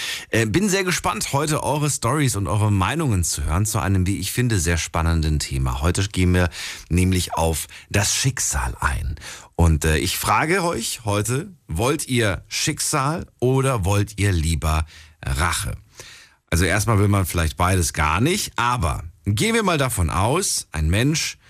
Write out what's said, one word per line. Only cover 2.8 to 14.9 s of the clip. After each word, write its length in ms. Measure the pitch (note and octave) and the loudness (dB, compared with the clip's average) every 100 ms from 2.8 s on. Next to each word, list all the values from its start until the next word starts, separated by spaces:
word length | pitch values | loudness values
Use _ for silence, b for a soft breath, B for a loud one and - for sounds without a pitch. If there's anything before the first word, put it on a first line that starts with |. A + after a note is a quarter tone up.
| F#2 D3+ D3 F#2 | 2 0 0 0
zu 200 | E2 - | 0 -2
hören 220 | C#2+ E2+ G#2+ | 0 0 0
zu 140 | A2 | 0
einem, 280 | F2+ G2 F2+ | 2 2 2
wie 100 | F2 | 0
ich 140 | F#2+ | -2
finde, 280 | - B2 G2+ | -2 0 2
sehr 180 | D#2+ E2+ | 0 0
spannenden 600 | - F2 E2 E2 D#2 D2+ | -2 -2 0 2 2 0
Thema. 440 | - C2 C2 C2 | -2 -2 -2 0
Heute 240 | E2 F#2+ F#2+ | 0 0 -2
gehen 260 | F#2 F2+ | 0 2
wir 160 | F2+ F2 B B B - | 4 2 B B B -2
nämlich 460 | F2 F2+ F2+ - - | 2 2 2 -2 0
auf 320 | E2 D#2 - B - | 0 -2 -6 B -4
das 220 | G2+ G#2 | -2 0
Schicksal 600 | - C3+ - - - A#1+ - | 0 0 -2 -2 -2 -4 -4
ein. 340 | - C2 - - B B B - | -2 -2 -4 -8 B B B 2
Und, 300 | E2+ D2+ D#2+ | 4 4 2
äh, 140 | D#2 | 0
ich 180 | F#2 - | -2 -2
frage 460 | G2 A2 D#3 F#3+ | 0 0 2 0
euch 420 | E3+ A3+ A3+ - G#2 | 0 -2 -6 -6 -2
heute, 480 | G2+ G#2+ B2+ G3+ F3+ - | -2 -2 -4 -6 -14 -8
wollt 400 | D#2+ B2 D#3 - | -2 0 0 -2
ihr 360 | A#2+ G#2+ E2 - | 0 0 -2 -6
Schicksal 800 | - - D3 - D3+ C3+ F3 - - | -4 -4 -2 -2 0 0 -4 -8 -2
oder 460 | B2 C3 C3 B2 F2+ | 0 2 2 0 2
wollt 340 | G#2 G2+ - | 0 0 0
ihr 120 | G2+ | 0
lieber 560 | F2 D#2 D#2 D#2+ D#2 D2+ | 2 0 0 0 -2 -4